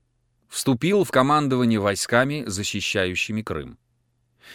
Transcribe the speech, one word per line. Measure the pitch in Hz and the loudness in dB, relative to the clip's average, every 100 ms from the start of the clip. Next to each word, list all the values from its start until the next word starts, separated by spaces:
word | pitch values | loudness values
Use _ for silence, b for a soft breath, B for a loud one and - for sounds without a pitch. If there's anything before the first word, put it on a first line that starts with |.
| _ _ _ _ _ | _ _ _ _ _
"Вступил | - - 123 160 202 | -4 0 0 2 2
в | 170 | 2
командование | 131 131 151 147 127 123 110 | 2 4 2 2 2 2 2
войсками, | 101 101 - 120 131 151 123 | 2 0 0 2 2 -2 -6
защищающими | 95 104 104 - 104 92 90 - 107 | -6 -6 -6 -4 -2 -2 -2 -4 -6
Крым. | 107 82 67 - _ _ _ _ _ _ B | -6 -8 -10 -16 _ _ _ _ _ _ B